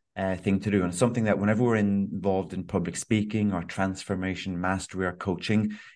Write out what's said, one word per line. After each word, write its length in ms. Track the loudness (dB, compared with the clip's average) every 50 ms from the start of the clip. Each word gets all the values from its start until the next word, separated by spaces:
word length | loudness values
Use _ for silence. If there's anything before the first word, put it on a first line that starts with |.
| _ _ _
uh, 180 | -4 -2 -2 -2
thing 240 | 0 2 2 2 2
to 100 | 2 2
do. 140 | 2 2 2
And 100 | 2 2
something 300 | 2 2 2 2 2 2
that 160 | 2 2 2
whenever 240 | 2 2 2 4 4
we're 140 | 4 4
involved 760 | 4 4 2 2 2 0 -2 -4 -2 0 0 0 0 -2 -2 -6
in 120 | -8 -4
public 320 | -2 -2 -2 -2 -2 -4
speaking 560 | -6 -2 0 0 0 2 0 0 0 0 0 0
or 100 | -2 -4
transformation 960 | -6 -4 -2 -2 -2 -2 -4 -6 -4 -4 -2 -2 -2 -4 -4 -4 -6 -4 -2
mastery 460 | 0 0 0 -2 -4 -6 -4 -4 -2
or 80 | -2 -4
coaching, 580 | -4 -2 -2 -2 -2 0 0 2 2 2 0 -2 -8 -14 -20 -12